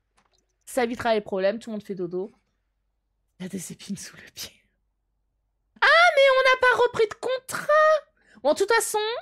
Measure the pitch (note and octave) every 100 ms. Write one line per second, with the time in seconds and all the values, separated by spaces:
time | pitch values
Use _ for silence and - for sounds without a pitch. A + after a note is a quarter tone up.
0 | _ _ _ _ _ _ - C4 A#3+ A#3+
1 | A#3 G#3+ G#3 F#3+ F#3+ A3+ A#3 G#3+ - F#3+
2 | F3 F3+ G#3+ _ _ _ _ _ _ _
3 | _ _ _ - F#3 F#3+ E3 - - G3+
4 | - - - - - _ _ _ _ _
5 | _ _ _ _ _ _ _ - C5+ E5
6 | F5 C#5+ C#5 C5 C5 B4+ B4+ A4+ A#4+ A#4
7 | A4 - A#4+ C5 - - - D5+ D#5 D5+
8 | - _ _ _ C#4 D#4 G4 A4+ - G#4+
9 | G#4+ C5